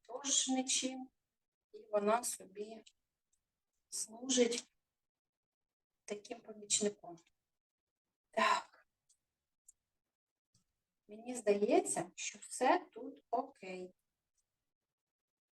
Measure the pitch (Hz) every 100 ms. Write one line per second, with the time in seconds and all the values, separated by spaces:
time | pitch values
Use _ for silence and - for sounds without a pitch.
0 | - 254 277 269 262 262 262 - 262 262
1 | 262 _ _ _ _ _ _ - - 208
2 | 202 233 - - 190 196 214 226 - _
3 | _ _ _ _ _ _ _ _ _ -
4 | - 226 262 247 233 - - _ _ _
5 | _ _ _ _ _ _ _ _ _ _
6 | - 208 - 233 - 208 202 - 208 -
7 | 175 170 _ _ _ _ _ _ _ _
8 | _ _ _ - - - - - _ _
9 | _ _ _ _ _ _ - - _ _
10 | _ _ _ _ _ _ _ _ _ _
11 | - 214 240 240 208 202 214 349 - -
12 | - - - 208 - - - - - 220
13 | 269 - _ 240 262 - 190 180 180 _
14 | _ _ _ _ _ _ _ _ _ _
15 | _ _ _ _ _